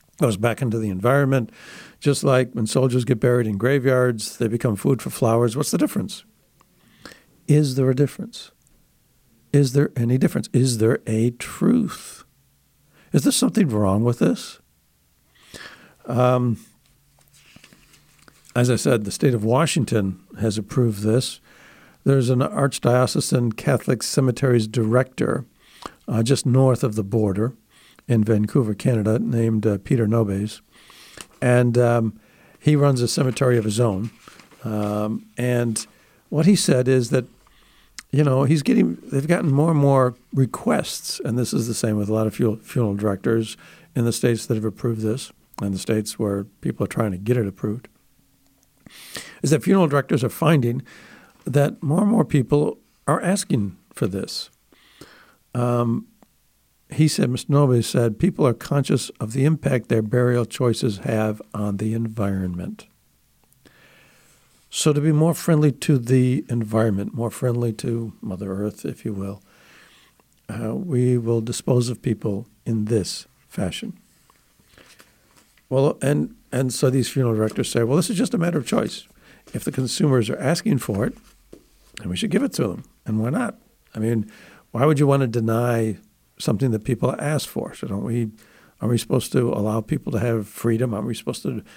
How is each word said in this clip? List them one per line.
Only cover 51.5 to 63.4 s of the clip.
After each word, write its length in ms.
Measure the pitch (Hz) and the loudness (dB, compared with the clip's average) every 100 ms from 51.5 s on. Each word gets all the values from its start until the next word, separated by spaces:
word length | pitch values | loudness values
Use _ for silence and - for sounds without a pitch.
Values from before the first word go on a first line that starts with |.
| 135 143 - | 2 2 0
more 200 | 151 160 | -2 2
and 80 | 208 | 2
more 140 | 226 | 2
people 540 | 151 147 120 147 160 - _ _ - | 2 0 2 0 0 -4 _ _ -2
are 140 | 151 | -2
asking 560 | 175 202 - 139 101 87 _ | 0 -2 0 -2 -2 -6 _
for 140 | - 110 | -4 -4
this. 420 | 95 - - - _ _ _ _ _ - - _ _ _ | -4 -8 -10 -12 _ _ _ _ _ -20 -20 _ _ _
Um, 520 | 120 123 120 117 117 - _ _ _ _ _ _ _ _ | -4 0 0 0 -2 -6 _ _ _ _ _ _ _ _
he 180 | - 156 | 2 2
said, 220 | - 120 | 2 -2
Mister 220 | 123 - | -2 0
Noble 300 | 143 143 120 | 2 4 2
said, 360 | 110 139 117 104 | 2 0 0 0
"People 280 | 185 - 143 | -2 2 0
are 80 | |
conscious 560 | 113 - 143 139 135 - - | 0 -2 -2 0 -2 -2 -10
of 120 | 113 | -6
the 120 | 127 | 0
impact 440 | 139 160 143 127 117 | 2 2 0 -2 0
their 140 | 110 | -2
burial 420 | 110 127 123 120 | 2 2 2 2
choices 540 | 113 - 127 113 131 98 | -2 0 0 0 -2 -2
have 440 | 131 110 110 107 - | -2 0 0 -4 -10
on 240 | 104 104 101 | -6 -4 -2
the 180 | 110 | -2
environment." 920 | 113 113 110 101 95 92 87 90 220 - _ _ _ _ _ | -2 -4 -2 -2 -2 -4 -6 -8 -12 -18 _ _ _ _ _